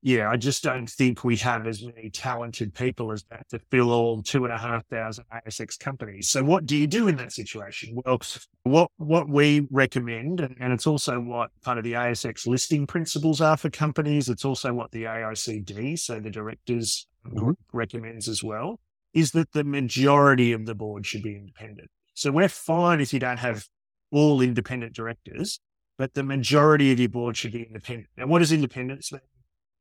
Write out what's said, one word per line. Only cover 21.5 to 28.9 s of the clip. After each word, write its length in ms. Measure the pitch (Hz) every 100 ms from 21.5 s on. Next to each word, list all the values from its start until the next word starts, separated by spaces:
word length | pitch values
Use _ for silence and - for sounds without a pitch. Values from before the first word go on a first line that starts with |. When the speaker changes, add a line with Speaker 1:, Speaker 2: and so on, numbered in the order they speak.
| - 113 104 - _ _
Speaker 1:
So 160 | - 143
we're 180 | 143 190
fine 520 | - - 160 175 160
if 120 | 139
you 60 | 135
don't 220 | 127 120
have 240 | 123 107 - _ _ _ _
all 280 | 147 151 139
independent 540 | 127 117 101 123 117
directors, 640 | - 113 117 - - 202 - _ _ _ -
but 160 | 131
the 80 | 143
majority 720 | 139 139 113 147 151 151 139
of 80 | 123
your 80 | 120
board 280 | 123 120 113
should 140 | 117
be 140 | 117
independent. 460 | 113 110 - 120 - -
Now, 120 | 131
what 100 | 170
does 140 | 165
independence 580 | 160 135 131 127